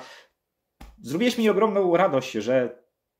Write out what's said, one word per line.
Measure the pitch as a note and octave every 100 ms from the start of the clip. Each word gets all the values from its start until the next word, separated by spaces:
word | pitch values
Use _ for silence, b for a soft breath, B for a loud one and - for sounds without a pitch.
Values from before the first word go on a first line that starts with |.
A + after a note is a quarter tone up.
| B B B _ _ _ _ - - -
Zrobiłeś | A2+ D#3+ A#3+ A#3
mi | A3
ogromną | G3 G#3+ G3+ F#3 E3+
radość, | F#3+ C3+ -
że | A2+ G#2+ B2+ A#2+ - _ _ _